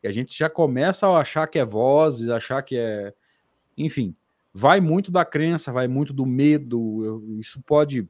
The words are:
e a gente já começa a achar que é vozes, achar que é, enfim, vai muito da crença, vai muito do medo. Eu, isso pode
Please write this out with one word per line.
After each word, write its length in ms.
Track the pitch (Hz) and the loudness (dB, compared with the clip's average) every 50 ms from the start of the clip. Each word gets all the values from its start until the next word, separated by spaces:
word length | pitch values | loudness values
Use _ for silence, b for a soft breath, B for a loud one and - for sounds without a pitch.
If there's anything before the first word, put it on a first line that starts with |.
e 60 | - 104 | -6 -4
a 40 | |
gente 240 | 98 113 131 - - | -4 -4 -6 -8 -4
já 140 | - 156 160 | -4 -4 -4
começa 560 | 156 - 165 143 123 127 147 180 190 - - | 0 0 0 2 2 0 0 0 0 2 2
a 120 | 196 180 165 | 4 4 4
achar 280 | 143 - - 156 156 | 2 0 -2 -4 -4
que 120 | 156 - 160 | -2 -2 -2
é 60 | 131 | -2
vozes, 640 | 90 101 107 113 131 139 151 160 156 135 117 117 117 | 0 0 0 2 4 4 4 4 4 0 -2 -4 -4
achar 320 | 120 113 - - 131 135 | -4 -4 -4 -4 -6 -6
que 140 | 135 - 135 | -4 -4 -6
é, 380 | 120 117 113 107 104 101 101 101 _ _ _ _ _ _ _ _ _ _ _ _ | -4 -4 -4 -6 -6 -8 -10 -14 _ _ _ _ _ _ _ _ _ _ _ _
enfim, 380 | - 147 156 - 143 120 92 82 _ _ _ _ _ _ _ | -6 -6 -4 -2 -2 -4 -4 -6 _ _ _ _ _ _ _
vai 280 | _ 95 113 139 180 202 | _ 2 6 6 6 6
muito 300 | 185 156 160 185 196 - | 4 2 2 0 0 0
da 140 | 180 180 170 | 0 0 0
crença, 480 | - - 151 156 165 175 - - - | 0 0 -2 0 0 0 -2 -4 -4
vai 160 | 123 127 127 123 | -2 -2 -2 0
muito 240 | 127 135 147 143 | 0 -2 -2 -4
do 140 | 143 135 131 | -2 -4 -2
medo. 800 | 131 127 131 139 151 151 147 139 120 120 117 113 110 107 110 110 | -2 2 4 4 4 4 4 0 -4 -4 -4 -4 -4 -4 -4 -6
Eu, 360 | 110 110 113 107 110 110 107 | -6 -6 -8 -10 -10 -12 -10
isso 200 | 110 - - 139 | -12 -12 -16 -18
pode 440 | - - 151 147 151 143 139 127 98 | -4 2 2 4 4 2 0 -6 -6